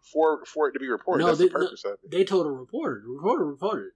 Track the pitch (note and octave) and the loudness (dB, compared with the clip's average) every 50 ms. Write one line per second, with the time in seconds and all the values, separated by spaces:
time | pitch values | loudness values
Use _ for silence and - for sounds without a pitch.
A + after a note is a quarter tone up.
0 | _ - - D3+ D#3+ D#3 D#3 - - - - D3+ D3+ C#3 C3 C3 C3+ C3 A#2+ - | _ -4 0 2 4 4 2 0 -4 -10 -2 0 0 0 0 -4 -4 -4 -4 -4
1 | - - F3+ D#3 E3 F3 D#3 D3+ F3+ F3+ - - F#3 - - - - G3+ - - | -2 0 0 2 4 2 4 4 4 4 4 2 -2 -2 -4 -6 -8 -8 -8 -8
2 | _ F#3 D3 F#3 F#3+ F#3 G3 F#3 E3 D3+ C#3 B2+ B2+ _ - B3+ D#4+ B3 B2+ G2+ | _ -6 0 0 0 2 2 2 2 0 -4 -6 -10 _ -6 -4 -4 -4 -6 -6
3 | G#2 A#2 B2+ C#3 D#3 G3+ B3+ C#4+ F#3 D3+ C#3+ C#3 F3 G#3 G#3+ - F#2+ F#2+ _ | -10 -12 -12 -4 0 0 0 2 0 -4 -4 -4 -4 -4 -4 -4 -8 -10 _